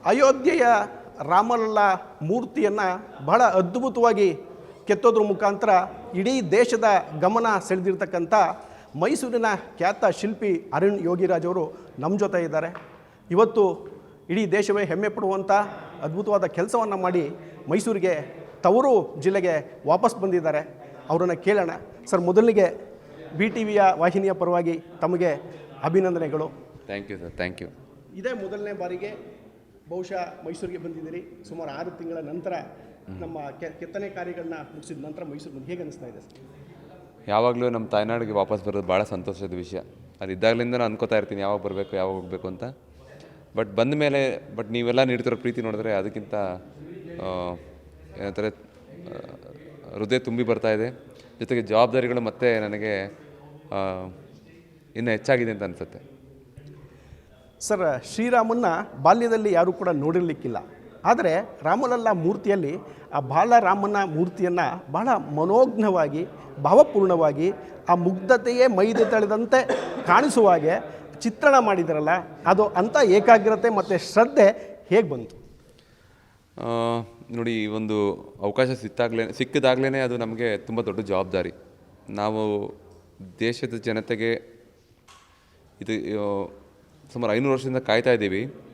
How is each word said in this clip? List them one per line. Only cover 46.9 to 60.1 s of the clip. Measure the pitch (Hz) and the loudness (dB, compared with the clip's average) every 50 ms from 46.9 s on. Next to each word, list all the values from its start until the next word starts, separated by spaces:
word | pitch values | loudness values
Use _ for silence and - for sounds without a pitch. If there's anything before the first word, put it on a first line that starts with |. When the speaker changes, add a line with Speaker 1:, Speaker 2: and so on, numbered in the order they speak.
| 175 - - - - - 92 92 92 90 90 87 87 82 - - - - - - - - - - - - | -18 -18 -16 -16 -14 -10 -8 -8 -6 -6 -6 -8 -8 -10 -14 -20 -20 -20 -20 -20 -20 -20 -20 -20 -14 -10
Speaker 2:
ಏನಂತಾರೆ, | 98 101 95 - 104 107 | -10 -8 -6 -4 -4 -4
ಆ, | - - - - _ - - - - 170 175 - - - - - - - - - - - - - - - - 82 - | -6 -8 -20 -20 _ -20 -20 -20 -20 -18 -16 -16 -14 -14 -16 -16 -18 -20 -20 -20 -20 -20 -20 -20 -20 -20 -20 -14 -8
ಹೃದಯ | 101 107 101 127 127 | -8 -2 -2 -2 -2
ತುಂಬಿ | 131 131 113 120 123 | -2 -4 -4 -4 0
ಬರ್ತಾ | 110 113 107 - 113 | 0 -2 0 0 -2
ಇದೆ. | 107 107 113 123 127 - - - - - - - - - | 0 0 -2 -6 -6 -12 -20 -20 -20 -20 -20 -20 -14 -14
ಜೊತೆಗೆ | 117 - 127 120 | -6 -4 -4 -4
ಜವಾಬ್ದಾರಿಗಳು | 107 101 107 110 123 120 113 131 123 120 123 123 | -2 0 4 4 4 4 2 0 0 0 -2 -2
ಮತ್ತೆ | 117 107 - - 123 123 117 110 | -4 -6 -4 0 0 2 2 0
ನನಗೆ, | 107 104 107 104 104 110 104 95 98 101 - - - - - - - - - - - - | -2 -4 -6 -6 -4 -4 -4 -4 -6 -8 -12 -18 -20 -20 -20 -20 -20 -20 -20 -20 -14 -8
ಆ, | 101 98 95 95 92 92 92 92 90 - - - - - - - - - - _ _ - _ _ _ | -6 -6 -4 -4 -6 -8 -10 -14 -16 -18 -20 -20 -20 -20 -20 -20 -20 -20 -20 _ _ -20 _ _ _
ಇನ್ನೂ | 110 117 120 | -6 -2 -2
ಹೆಚ್ಚಾಗಿದೆ | 110 104 - - 135 123 120 113 | -2 -2 2 2 2 2 2 -2
ಅಂತ | 110 98 101 | -4 -6 -8
ಅನ್ಸುತ್ತೆ. | 95 85 - - - - - - - - - - - - - - - - 143 147 - 143 143 - - - - - - - - _ _ - _ _ - _ _ | -10 -8 -12 -14 -14 -14 -20 -20 -20 -20 -20 -20 -20 -20 -20 -20 -20 -20 -20 -20 -20 -20 -20 -20 -20 -20 -20 -20 -20 -20 -20 _ _ -20 _ _ -20 _ _
Speaker 1:
ಸರ್, | - - 208 190 180 156 135 123 - - - | -2 -2 0 0 2 0 0 -2 -6 -8 -6
ಶ್ರೀರಾಮನ್ನ | - 226 240 247 240 220 226 226 240 240 185 160 175 214 - - 135 | -4 0 2 4 2 2 2 0 0 0 0 0 -2 -4 -8 -12 2
ಬಾಲ್ಯದಲ್ಲಿ | 135 160 196 233 233 233 226 220 214 208 180 | 6 6 6 6 4 2 0 2 2 2 4
ಯಾರೂ | 165 175 180 180 | 4 4 2 0
ಕೂಡ | - 202 180 | -2 -2 0
ನೋಡಿರ್ಲಿಕ್ಕಿಲ್ಲ. | 165 143 139 156 | 0 0 0 0